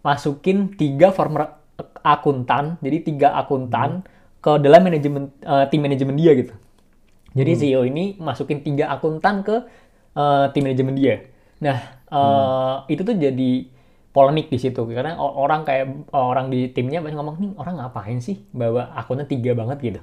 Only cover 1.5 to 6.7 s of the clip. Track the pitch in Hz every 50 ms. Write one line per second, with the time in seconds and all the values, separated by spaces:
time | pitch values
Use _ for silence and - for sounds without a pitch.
1.5 | - - _ _ _ - 156 - _ - _ 151 147 147 - 151 139 127 123 -
2.5 | 135 127 143 151 170 170 - 135 147 160 165 - 156 139 143 143 - 151 131 -
3.5 | 143 131 127 123 117 117 123 147 165 185 185 - - - _ - _ _ - -
4.5 | 151 143 143 139 147 170 185 185 170 151 143 143 143 139 139 139 - _ - -
5.5 | 147 139 139 135 - 151 147 139 139 131 135 135 135 143 165 170 147 127 123 -
6.5 | - - - _